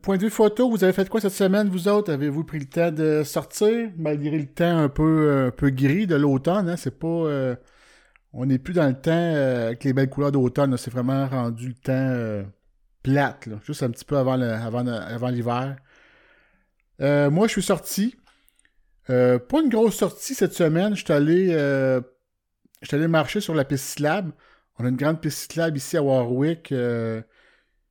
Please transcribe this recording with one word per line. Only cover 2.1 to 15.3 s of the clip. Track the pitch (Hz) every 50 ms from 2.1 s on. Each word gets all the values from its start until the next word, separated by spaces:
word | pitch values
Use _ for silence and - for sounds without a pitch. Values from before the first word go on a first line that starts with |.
| 151
Avez-vous | 131 147 147 139 156 160
pris | - - 156
le | 135
temps | 135 - 165 170 170 160
de | 151 156 156 151 151 151
sortir, | 147 - 160 139 - - - 214 214 226 233 233 220 180 165
malgré | 160 151 151 147 143 151 147 156
le | 143
temps | 135 - - 170 170 170 165
un | 151 139
peu, | 139 - 156 160 160 156 151 147 143 135 131 123
un |
peu | - - 147 -
gris | 135 127 139 135 147 196 220
de | 180 165
l'automne, | 143 147 143 135 131 135 165 180 214 196 170
hein ? | 175
C'est | 165 - 135 - -
pas, | -
euh, | 165 165 170 165 151 147 139 131 127 123 123 - _ _ _ _ _ _ _ _ _ _ _ _ _ -
on | 120 127
n'est | 139 131 127
plus | 135 185 180
dans | 175 156
le | 139 127
temps, | 135 - 160 160
euh, | 170 170 170 160 147 135 131 127 120 113
avec | 113 120 120 -
les | 139 127
belles | 135 135 135
couleurs | - 135 143 143 139
d'automne, | 139 123 123 123 143 143 139
là. | 127 120
C'est | - 120
vraiment | 113 127 120 127 135 135 139 131
rendu | 135 131 120 117 117 113 123 127
le | 120
temps, | - - - 131
euh, | 131 131 131 127 123 117 110 107 104 98 98 - _ _ _ _ _ _ _ _ _ -
plate, | 127 135 143 139 123 - - -
là. | 113 107 104 -
Juste | - - - 139
un | 123
petit | 113 - -
peu | - 147
avant | 139 131 131 131
le, | 131 123 117
avant, | 113 110 117 113 110 123 123
avant | 123 120 107 - 98 117 117 123
l'hiver. | 123